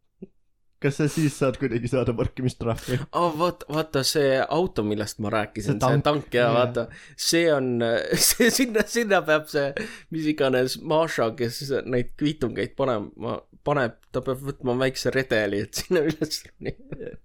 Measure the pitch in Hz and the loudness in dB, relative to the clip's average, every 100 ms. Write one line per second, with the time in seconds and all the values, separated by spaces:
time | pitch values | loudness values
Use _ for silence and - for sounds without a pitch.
0 | _ _ 185 _ _ _ _ _ 139 139 | _ _ -20 _ _ _ _ _ -2 2
1 | 151 165 156 - 135 123 135 117 117 131 | 0 2 0 2 0 0 -2 -2 0 0
2 | 120 117 107 - 127 - 117 113 - 127 | 2 0 -2 -2 -4 -2 -2 -4 -2 -4
3 | 143 151 175 156 175 170 - 151 156 139 | -2 0 0 2 -2 -2 -4 -4 -2 0
4 | 131 160 139 131 117 151 185 - 104 104 | 0 2 2 2 2 0 0 0 -2 -2
5 | 101 - 104 110 107 - 101 139 131 139 | -4 -6 -2 -2 -2 -4 -2 0 2 2
6 | 147 151 - 120 120 117 123 123 117 - | 2 0 0 2 4 4 2 0 -6 -8
7 | - - - 165 170 147 131 120 117 113 | -18 -6 0 2 4 2 2 0 2 0
8 | 76 - - - 233 226 254 214 208 233 | 0 2 2 4 4 4 2 0 0 0
9 | 226 190 156 151 151 151 139 139 - - | 2 2 2 0 0 -2 -2 -4 -8 -12
10 | - 160 151 151 135 127 131 113 143 156 | -10 -4 -2 2 2 4 2 -2 0 2
11 | 160 - 117 107 120 - 135 123 - 127 | 2 0 -2 0 -4 -4 -4 -4 -2 -2
12 | 123 - 151 156 120 - - - 135 113 | -2 -2 -2 -2 -4 -2 -6 -2 -2 -2
13 | 101 - 110 110 - - - 143 120 - | -4 -8 -8 -8 -10 -8 -2 0 0 -4
14 | _ 131 131 131 139 139 127 123 131 127 | _ -6 -4 -4 -6 -6 -2 0 0 0
15 | 127 131 131 110 104 101 110 - - 180 | -2 0 2 2 2 -2 -4 -6 0 2
16 | 151 151 151 - - - - - 269 285 | 2 0 -4 -6 -12 -12 -10 -10 -12 -14
17 | - - | -12 -14